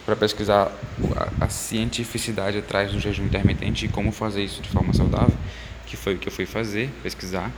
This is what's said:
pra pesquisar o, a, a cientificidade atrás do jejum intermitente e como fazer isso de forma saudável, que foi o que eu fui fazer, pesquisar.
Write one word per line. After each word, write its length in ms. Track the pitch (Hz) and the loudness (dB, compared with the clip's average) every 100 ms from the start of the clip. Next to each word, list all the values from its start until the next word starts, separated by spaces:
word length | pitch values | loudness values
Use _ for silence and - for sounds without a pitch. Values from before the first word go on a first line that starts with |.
pra 100 | - | 0
pesquisar 560 | 107 107 - 104 101 98 - - - | 2 2 0 4 4 4 -2 -10 -2
o, 160 | - | -2
a, 320 | - - - 76 | 0 -2 0 0
a 20 | |
cientificidade 1080 | - - 110 117 - 117 113 117 107 98 104 | -2 -2 0 0 -2 -4 -4 -4 -2 -2 -2
atrás 340 | 101 98 101 | 0 0 2
do 80 | 101 | 0
jejum 240 | 104 98 | 0 0
intermitente 640 | 98 95 98 - 101 - 107 | 0 4 4 2 -2 -2 -2
e 20 | |
como 240 | - 107 | 0 -2
fazer 320 | 107 110 101 | -2 -4 -2
isso 160 | 98 - | -4 -6
de 80 | - | -2
forma 240 | 95 - | 0 4
saudável, 440 | - - - 120 - - - - - - | 4 4 8 6 6 -4 -10 -14 -14 -12
que 100 | - | -4
foi 200 | - 90 | -2 -2
o 20 | |
que 100 | - | -4
eu 40 | |
fui 140 | - 92 | -4 -4
fazer, 440 | 107 113 101 131 131 | -2 -2 -2 -4 -6
pesquisar. 480 | 104 - 92 92 101 | -8 -8 -6 -4 -4